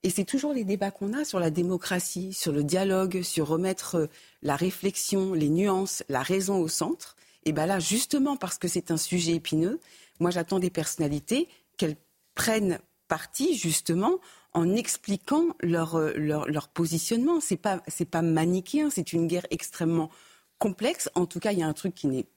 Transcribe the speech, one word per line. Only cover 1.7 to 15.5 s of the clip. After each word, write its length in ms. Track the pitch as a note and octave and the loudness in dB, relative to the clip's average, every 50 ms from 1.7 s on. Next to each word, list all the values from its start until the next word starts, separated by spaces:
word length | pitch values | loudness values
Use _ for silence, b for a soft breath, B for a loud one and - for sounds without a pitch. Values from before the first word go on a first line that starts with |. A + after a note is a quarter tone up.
| F#3 F3 - - F#3+ F3+ F3 - - F3+ F3+ F#3+ F#3+ | 0 -2 -2 -2 -2 -2 -2 -4 -6 -6 -6 -6 -6
sur 180 | - - E3+ | -4 -4 -2
le 100 | D3 D3 D3 | 0 0 0
dialogue, 560 | D3 E3+ F#3 F#3+ G3 F#3+ F#3+ F#3+ F#3+ F3+ F#3+ | 2 2 2 2 2 2 2 2 2 0 -2
sur 260 | F3 - - - D#3 C#3+ | -4 -2 -2 -2 0 2
remettre, 480 | D#3+ D#3+ F3+ F#3+ F#3+ - - - - | 2 0 0 0 -2 -4 -6 -4 0
euh, 120 | E3+ D#3 D3 B B B B B B | 0 0 0 B B B B B B
la 160 | - C#3+ C#3+ C#3 | -2 -2 0 2
réflexion, 760 | E3+ F#3 F#3 - - G3 F#3+ - - - - G3 F#3+ F#3+ F#3 | 0 0 -2 -2 -4 -4 -2 -2 -4 0 0 0 0 2 0
les 140 | D#3+ D#3 C#3+ | 2 2 2
nuances, 560 | D3+ E3+ G3 G#3 F#3+ F#3 F#3+ F#3+ - - - _ | 2 4 4 2 2 2 0 -2 -4 -8 -6 _
la 120 | C#3 B2+ | -2 -2
raison 360 | C3+ - F#3 F#3+ F#3+ F#3 G3 F#3+ | 0 0 0 0 0 0 0 0
au 100 | E3+ D#3+ | 0 0
centre. 480 | - - E3 F3+ E4 - - - - b b b b b b | -2 -2 -2 -2 -4 -6 -8 -20 -20 b b b b b b
Et 80 | D#3 D#3 | -2 0
ben 120 | D3+ D#3 | 0 0
là, 140 | E3+ G3 F#3+ | 0 0 0
justement, 560 | D#3+ - G3 A3+ C4+ - - D4 C4+ C#4+ C#4+ | 0 0 0 -2 0 0 2 2 2 2 0
parce 220 | C4 - F3+ - - | -2 -4 -6 -6 -4
que 100 | - F3 | -4 -2
c'est 240 | - F3+ E3+ - | -2 -2 -2 0
un 60 | D#3+ D#3+ | -2 -2
sujet 340 | - - - F3+ E3+ D#3+ | -2 0 0 0 0 2
épineux, 480 | E3+ E3 D#3+ - - D#3 D#3+ F#3 B3 E4 B B B B B B B B | 0 0 -2 0 0 2 2 2 0 -4 B B B B B B B B
moi 100 | E3 F3 | 0 0
j'attends 300 | F3+ F3+ E3+ - F#3+ F#3+ | 2 0 -2 0 0 0
des 100 | F3+ F3+ | 0 0
personnalités 800 | - - D#3+ - - - E3 D3 C#3+ D3 - - A3 C4+ E4+ b b b b b _ _ | 0 -2 -4 -4 -2 -2 -2 0 0 -2 -2 0 0 0 0 b b b b b _ _
qu'elles 180 | - D#3+ D3+ D3+ _ _ _ _ _ _ _ | -2 -2 -2 -6 _ _ _ _ _ _ _
prennent 440 | - - - A3 A3 G#3 F#3+ E3+ - - _ _ _ _ _ | -4 0 0 2 2 2 0 0 -2 -6 _ _ _ _ _
parti, 480 | - D#3 - - - - C4+ E4+ E4+ | -4 -4 -4 -8 -6 -2 0 0 0
justement, 600 | A3 - E3+ D#3+ - - - E3 F3 G3 A#3+ F4+ F#4 B B B B B B _ | 2 0 0 0 0 0 0 0 2 4 2 2 0 B B B B B B _
en 220 | E3+ E3+ E3+ F#3+ | 2 2 4 2
expliquant 720 | A3+ A#3+ - - - _ - G3 G3+ _ - C#4 D4+ E4 E4+ | 2 0 -2 -4 -6 _ -4 -4 -4 _ 0 2 4 4 2